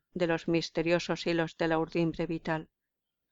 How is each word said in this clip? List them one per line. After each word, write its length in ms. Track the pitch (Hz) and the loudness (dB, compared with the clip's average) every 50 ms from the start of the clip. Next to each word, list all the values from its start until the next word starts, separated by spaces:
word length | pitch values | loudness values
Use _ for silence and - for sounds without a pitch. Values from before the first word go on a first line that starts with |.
| _ _ - | _ _ -4
de 140 | 180 180 165 | -2 0 2
los 200 | 165 160 - - | 2 0 2 2
misteriosos 800 | 170 165 160 - - 165 160 170 175 170 - - 170 - - 180 | 0 0 0 0 -2 -2 2 2 2 2 2 -2 -4 -2 -2 0
hilos 300 | 170 165 165 160 - - | 0 0 0 -2 -2 -2
de 100 | 170 165 | 0 2
la 120 | 165 160 | 2 2
urdimbre 480 | 165 165 - 170 170 165 151 - 165 - | 0 0 0 0 0 0 0 -2 -4 -4
vital, 420 | 165 160 - - 160 156 165 - _ _ _ _ _ _ _ _ _ _ _ _ | -4 -4 -4 -4 -4 -4 -4 -8 _ _ _ _ _ _ _ _ _ _ _ _